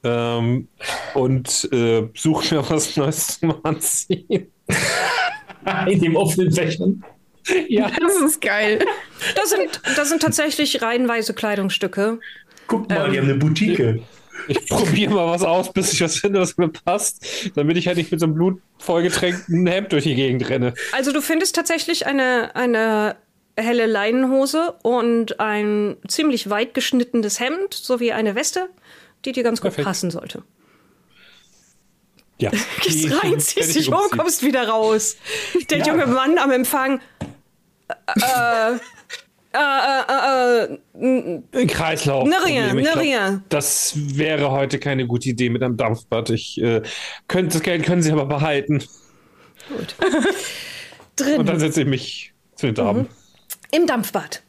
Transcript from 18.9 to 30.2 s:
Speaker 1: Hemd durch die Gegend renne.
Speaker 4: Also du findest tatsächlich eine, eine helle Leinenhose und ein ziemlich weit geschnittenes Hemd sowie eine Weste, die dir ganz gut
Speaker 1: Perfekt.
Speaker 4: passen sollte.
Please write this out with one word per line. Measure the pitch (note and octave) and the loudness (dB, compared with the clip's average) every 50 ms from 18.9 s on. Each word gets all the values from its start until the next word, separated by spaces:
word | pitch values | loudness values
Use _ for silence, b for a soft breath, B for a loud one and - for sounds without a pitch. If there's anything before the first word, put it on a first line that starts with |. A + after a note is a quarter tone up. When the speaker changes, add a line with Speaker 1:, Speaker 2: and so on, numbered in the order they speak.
| F3+ E3+ E3+ F3+ F3 - - F3+ F3 F3+ - - E3+ E3+ F3+ | 0 2 2 2 0 0 0 0 -2 -2 -4 0 2 2 4
Speaker 1:
Hemd | F3 F3 F#3+ G3+ F#3+ | 4 2 0 0 0
durch | E3 D3 C#3 | 0 2 2
die | D#3+ C3+ | 2 2
Gegend | B2 C3+ C3 B2 C3 A#2+ - | 2 2 2 2 0 0 -2
renne. | C3 C3 B2 B2 A#2+ B B B B | 0 0 0 -2 -2 B B B B
Speaker 4:
Also | B3+ C4 C#4 | -2 0 0
du | C4+ D4+ | 0 -2
findest | C#4+ - D#4+ E4 F#4+ F4+ - | 0 0 0 0 0 0 0
tatsächlich | E4+ E4 - E4 D#4+ - - E4+ - - | -2 0 0 -2 -2 0 -2 -2 -2 -2
eine, | - C#4 C#4 C4 B3+ B3+ A#3+ A3 - - | 0 0 2 2 2 2 0 0 -2 -4
eine | - B3 B3 A#3 A3 A3 A3 G#3+ G#3+ G#3+ G#3+ - - _ _ _ _ _ _ _ | -2 0 2 2 2 2 2 2 2 0 -2 -4 -6 _ _ _ _ _ _ _
helle | - A3 A#3 A#3+ A#3+ A3+ | -4 0 0 2 2 2
Leinenhose | A3+ A3 G3+ G3+ G#3+ A#3 B3+ C4 B3+ C4 C4+ C4+ C4+ D4 D#4 E4 F4 E4 - _ | 2 2 2 2 2 2 2 2 2 4 2 2 2 0 0 0 0 -4 -2 _
und | A#3 A#3+ B3 A3+ A#3+ A#3 A#3 A3+ G#3+ - - | 0 0 2 2 2 2 2 0 -2 -2 -4
ein | G#3+ G#3+ G#3 G#3 G#3 G#3 G#3 G#3 G#3 G#3 - - _ | -2 -2 0 0 0 0 0 0 0 -2 -4 -6 _
ziemlich | - - - D#4 D#4 B3+ A#3 - G3 | -6 -2 0 2 2 2 0 -2 -2
weit | G#3 G#3 A3+ A3+ - | 0 0 -2 -2 -2
geschnittenes | C4+ B3 - - B3 A#3+ A#3+ - A#3 G#3+ G#3 G#3 - | -4 -2 0 2 0 0 2 0 0 0 0 -2 -2
Hemd | B3 C4 D#4 F4+ G4 G4+ - | -2 -2 -2 -2 -4 -4 -6
sowie | - - - B3+ A#3+ A#3+ A#3 | -10 -4 -2 -2 0 0 0
eine | - A3 A3 G#3+ G3 | 0 0 0 0 0
Weste, | A3+ D4 - - F#4 F#4 F#4 - b b b b b b b b b - | -2 -2 -2 -2 -4 -6 -6 -10 b b b b b b b b b -10
die | C4+ | -6
dir | B3 C4 A#3 | -4 0 0
ganz | A#3 A#3 A3 | 0 0 0
gut | - F#3+ | -2 -4
Speaker 1:
Perfekt. | F#3 - C#3+ | -4 -2 -4
Speaker 4:
passen | G3+ F#3 - - F3 | -4 -2 -2 -4 -4
sollte. | D#3 - | -6 -6